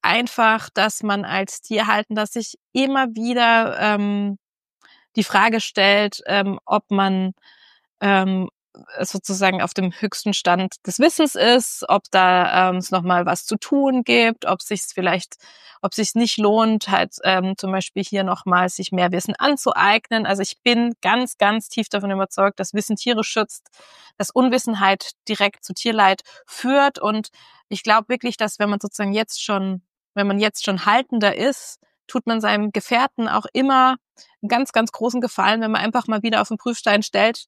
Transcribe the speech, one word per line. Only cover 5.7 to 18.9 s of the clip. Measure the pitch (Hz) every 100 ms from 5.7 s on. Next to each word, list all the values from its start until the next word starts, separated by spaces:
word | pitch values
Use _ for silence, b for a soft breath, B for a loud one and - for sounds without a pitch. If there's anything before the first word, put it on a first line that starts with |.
| - 196 202 208 - -
ähm, | 202 196 190
ob | - 208 _
man, | 196 196 190 190 - b b b b b _
ähm, | 202 196 190 190 180 _ _ - - -
sozusagen | - 196 - 190 196 185
auf | -
dem | - 185
höchsten | - 208 - -
Stand | 202 - 175 185 - -
des | -
Wissens | 302 - 302
ist, | - 214 247 - - -
ob | 196 -
da, | 190 185 180 180 - 185
ähm, | 185
es | 180
noch | 190
mal | 175 180 175
was | 180 -
zu | 214
tun | - 277 277 254
gibt, | 240 240 226 226 -
ob | 185
sich's | - 208 -
vielleicht, | - 180 180 - - B B B B
ob | 202
sich's | - 208
nicht | 226 233 -
lohnt, | 208 214 226 220 -
halt, | 190 175 -
ähm, | - 185 185 196
zum | 190
Beispiel | 190 - -
hier | 196 202
noch | 190 180 -
mal | 180 185
sich | - 185